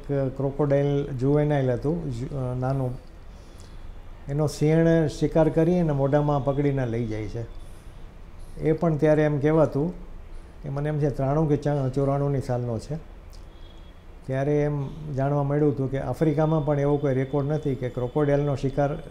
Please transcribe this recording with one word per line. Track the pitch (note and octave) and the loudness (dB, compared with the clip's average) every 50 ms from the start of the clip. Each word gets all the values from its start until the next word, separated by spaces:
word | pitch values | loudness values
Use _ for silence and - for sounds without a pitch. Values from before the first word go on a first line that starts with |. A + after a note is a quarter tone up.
| - - C#3+ C#3 C3+ C3 C3+ | -4 -2 -2 0 0 -2 -2
ક્રોકોડાઇલ | - C3+ C#3 C3+ D3+ D3+ C#3+ C#3 C#3+ C#3+ C#3+ C#3+ C#3 C#3+ | -2 -2 -2 0 0 2 2 4 2 2 2 2 0 -2
જુવેનાઇલ | C#3+ C3+ A#2+ C3 C#3 D3 D3+ D3 D3+ D3 C#3 C3 B2+ | -2 -4 0 2 4 4 4 4 4 2 2 2 2
હતું, | A#2+ A2 A#2+ D3 F3 E3+ D#3+ C#3+ A#2 A2+ | 0 0 0 -2 -2 -2 -4 -6 -6 -6
જુ-, | C3+ | -6
અ, | E3 D3 C3+ B2+ B2 B2+ | -6 -6 -6 -4 -4 -4
નાનું, | B2+ B2+ C3 C#3 C3+ C3 B2 B2 - - - - - - - - - - - - - - - - - - - - - - - - - - C#3+ | -2 -2 -2 0 0 -2 -4 -4 -8 -12 -16 -18 -18 -18 -18 -18 -18 -18 -18 -18 -18 -16 -16 -16 -14 -14 -14 -14 -14 -14 -16 -16 -14 -8 -4
એનો | C#3 D3+ D3+ | 0 0 0
સિંહણ | C#3+ - - D3+ D#3 D#3 E3 E3 E3 E3 E3 E3 | 0 2 2 4 4 6 6 6 6 6 4 4
શિકાર | - - - D#3 D3 - E3 D#3 D#3 | 2 0 0 0 2 4 4 4 4
કરી | - D#3+ E3 E3+ F3+ F3+ | 4 4 4 4 4 4
અને | E3+ D3+ | 2 2
મોઢામાં | C#3+ C3+ C#3 C3+ D3 D3 D3 D3 D3 C#3 B2 | 2 2 2 4 4 4 4 2 2 2 0
પકડીને | C#3 C3+ D3 C#3+ C#3+ C3+ C3+ B2+ | 0 0 2 2 2 2 0 0
લઈ | A#2 A2 A#2+ A#2+ | -2 -2 -2 -2
જાય | A2 G#2+ G#2+ G#2+ F#2 | -2 -4 -4 -6 -6
છે. | - A#2 A2 - - - - - - - - - - - - - - - - - - - - - - D3+ | -6 -8 -8 -8 -10 -14 -14 -14 -16 -16 -16 -16 -16 -16 -16 -16 -16 -18 -18 -16 -16 -16 -16 -14 -8 -2
એ | D3+ D#3 | 0 0
પણ | D#3 - F3+ E3 D3+ | 2 2 2 2 2
ત્યારે | C#3 D#3 D3+ D3+ D3+ | 4 4 4 6 6
એમ | D3+ D3 D3 C3+ | 4 2 2 2
કહેવાતું | C#3+ D3+ D#3+ D#3+ C#3+ A2+ - C3+ D#3 F3+ F3 - - - - - - - - - - - - - | 2 4 6 6 4 4 2 0 -2 -2 -4 -8 -12 -14 -14 -14 -14 -14 -14 -14 -16 -16 -16 -12
કે | - D3 | -10 -8
મને | C3+ C#3+ D3 D3+ | -6 -4 -2 -2
એમ | D3+ C#3+ | 0 0
છે | D3+ C#3+ | 0 0
ત્રાણું | - C#3 C3+ C3+ C#3+ D#3 E3 C#3+ | 0 0 0 0 2 2 2 2
કે | D3 | 2
ચા-, | C#3 - C#3+ D3 C#3+ C3 B2+ - | 2 0 0 0 0 0 0 0
ચોરાણુંની | C#3+ C#3 C3+ C#3 C#3+ C#3+ C#3+ C#3+ C3 | 0 0 2 2 2 0 0 0 -2
સાલનો | B2+ - B2 A#2+ B2 A#2+ A2+ G#2+ | -2 -2 -2 -2 -2 -2 -4 -4
છે. | - - D3+ D#3+ - - - - - - - - - - - - - - - - - - - - - - - - - | -6 -6 -10 -10 -10 -14 -18 -18 -18 -18 -18 -18 -18 -18 -18 -18 -18 -18 -18 -18 -20 -20 -20 -20 -20 -20 -18 -14 -8
ત્યારે | C3 C3 C3+ C#3 D3 D3 D3 | -4 -2 0 0 2 2 2
એમ | D3 D3 D3 C#3+ C3+ - D#3 D#3+ D3+ D3+ C#3 | 2 2 0 -2 -4 -6 -8 -10 -10 -6 -2
જાણવા | C3 C3+ C#3+ C#3+ C#3+ | 0 0 2 2 2
મળ્યું | C#3 C#3 C#3+ D3 D3+ D3 | 2 2 2 4 4 4
હતું | - C#3 C3+ B2 | 2 2 -2 -2
કે | C3+ C3+ | -2 -4
આફ્રિકામાં | C#3 B2+ B2+ - E3 D#3+ C#3+ D#3 D#3 D#3 D#3+ D#3 C3+ | -4 -4 0 2 2 2 4 4 2 2 2 2 2
પણ | D3+ D3 C#3 | 2 2 2
એવો | C#3 C#3+ D3 | 2 2 2
કોઈ | C#3+ D3+ C#3 B2+ | 2 2 2 2
રેકોર્ડ | C3 C3+ C3 D3 C#3+ C3+ | 2 0 0 0 0 0
નથી | C#3+ D#3 D3 - C#3+ B2+ | 0 -2 0 0 -2 -2
કે | - B2+ A#2+ | -2 -4 -4
ક્રોકોડાઇલનો | - B2 B2 A#2+ - D3+ D3 C#3+ C#3+ C#3+ D3 D3 C3+ | -4 -4 -4 -2 0 2 2 4 4 2 2 2 0
શિકાર | B2+ C#3 C3 - D3 C#3+ C#3 D#3 D#3+ - - | 0 -2 -2 0 0 0 0 0 -4 -10 -12